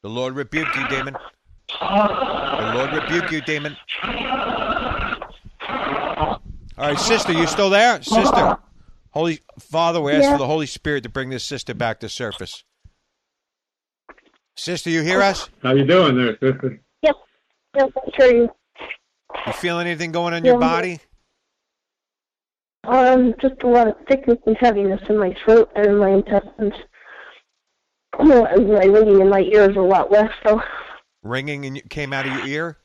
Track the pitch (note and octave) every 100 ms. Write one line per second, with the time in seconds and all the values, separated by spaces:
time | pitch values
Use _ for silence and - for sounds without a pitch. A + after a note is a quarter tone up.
0 | G#2 A#2 B2+ C3 C3+ D3+ D#3 - C3 C3+
1 | C3+ C3+ - _ _ _ - - - G3
2 | G#3 - C4 - - - A2 A#2 C#3 D3+
3 | D3 E3+ D#3+ D#3+ D3+ D3+ D3 D3 - -
4 | - A#3+ A#3 C4 B3 - - - A#3+ -
5 | - - - - - _ - - - -
6 | - - D3+ - - - - - C#3+ C#3+
7 | - A3 G#3 E3 E3 - G3 G3+ A#3+ G3
8 | - A3 C4 - - - _ _ - -
9 | _ D3+ E3+ D#3 _ - _ D#3+ E3+ E3+
10 | C#3+ D3 C#4 C#4+ C3 D#3 C#3+ - D#3 C#3+
11 | A#2 C3+ C3 B2+ - C#3+ - A2+ A#2 A2
12 | A2 - A#2 - F#2 - _ _ _ _
13 | _ _ _ _ _ _ _ _ _ _
14 | _ - _ _ _ - - F3 E3+ E3
15 | D3+ F#3+ G3 F#3 - _ B2+ C3+ C3+ F3+
16 | D#3+ B2+ B2 G#2+ C3 C3+ C3 - _ _
17 | D#4 C#4 _ _ _ _ _ C#4 C4+ -
18 | - - C4 A#3 A#3 - _ _ - -
19 | _ _ _ - - - F3 E3+ F3 D#3+
20 | E3+ E3 E3+ E3+ B3+ A#3+ G#3 E3+ F3+ E3+
21 | _ _ _ _ _ _ _ _ _ _
22 | _ _ _ _ _ _ _ _ - B3+
23 | B3+ B3+ B3+ A3+ C4+ C4 B3 A#3+ A3+ -
24 | - C4+ C4+ A#3+ - A3 B3 G3+ G3 G3
25 | - G#3+ F#3+ G3 - A3+ A3 - G#3 G3+
26 | G3 G3 - G3+ G3+ - G#3 - - _
27 | - - - - _ _ _ _ _ _
28 | _ - D#4 B3+ G#3+ F#3 G3+ G#3 F#3+ G#3
29 | G#3+ G3 F#3+ G3 F#3 G#3+ G3 G3+ F#3 F#3+
30 | - G#3 G#3+ - G#3+ G#3+ - - - -
31 | _ _ G#2 B2+ C#3+ C#3+ C#3 C#3 - D#3
32 | C#3 C#3 C3+ C3+ C3+ D3 E3+ D#3